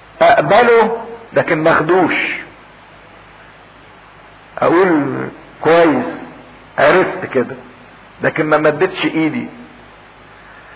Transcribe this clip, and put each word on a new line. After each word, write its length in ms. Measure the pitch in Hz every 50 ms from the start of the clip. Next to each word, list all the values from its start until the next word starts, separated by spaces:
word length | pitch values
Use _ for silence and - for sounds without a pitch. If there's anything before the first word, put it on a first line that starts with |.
| - - - -
اقبله 760 | 165 170 175 - 151 151 196 233 247 240 233 226 214 226 - - - - - - - - -
لكن 300 | 139 127 - 170 156 160
ماخدوش، 500 | 165 147 147 151 160 180 190 165 - - - - - - - - - - - - - - - - - - - - - - - - - - - - - - - - - - - - - - - - - - - - - - - - - - -
اقول: 560 | 123 131 160 175 196 185 160 147 139 131 131 131 131 127 - - - - - -
"كويس، 440 | - 151 165 170 170 160 135 123 82 - - - - - - - - - - - - - - -
عرفت 460 | 139 151 165 185 170 - - - - - -
كده"، 220 | 127 113 127 131 - - - - - - - - - - - - -
لكن 240 | 127 135 - 156 156
ما 120 | 151 151
مدتش 480 | 151 156 151 147 147 185 185 - - 156
ايدي. 420 | 156 151 160 160 147 127 120 117 - - - - - - - - - - - - - - - - - - - - - - - - - -